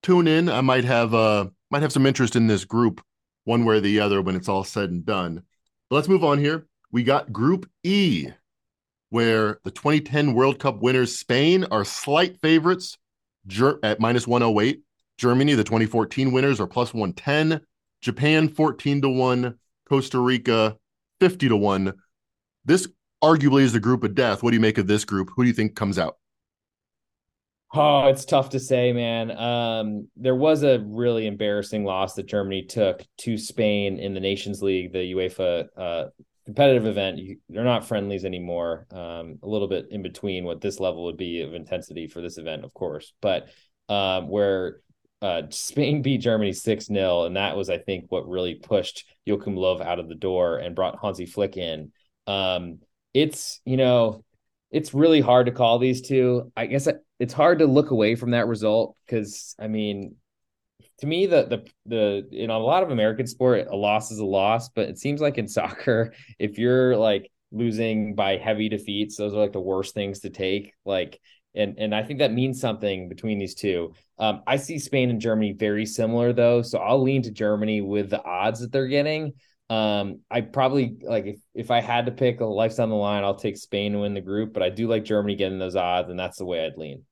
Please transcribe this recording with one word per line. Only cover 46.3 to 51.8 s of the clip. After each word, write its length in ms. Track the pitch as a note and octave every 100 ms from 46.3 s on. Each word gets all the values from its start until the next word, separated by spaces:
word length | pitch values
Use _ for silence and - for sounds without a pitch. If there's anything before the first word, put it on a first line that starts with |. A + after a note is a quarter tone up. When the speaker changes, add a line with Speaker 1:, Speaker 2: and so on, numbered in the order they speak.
| A2 G#2
Speaker 2:
six 360 | F2+ - G#2 -
nil, 360 | G#2 F#2+ F2 E2+
and 100 | F#2
that 200 | G2 E2+
was, 140 | F#2
I 80 | F2
think, 280 | - F#2 -
what 180 | F#2 -
really 280 | F#2 F2+ E2
pushed 500 | - G#2 F2+ - - _ -
Joachim 300 | G2+ - F#2+
Löw 240 | F#2 F2+
out 200 | F2 F2+
of 100 | E2
the 60 | D#2+
door 420 | F#2+ F#2 F2 D#2
and 180 | F2 F2
brought 220 | F#2 -
Hansi 240 | G#2+ F#2+ F2
Flick 280 | - G2 F#2
in. 360 | E2+ D#2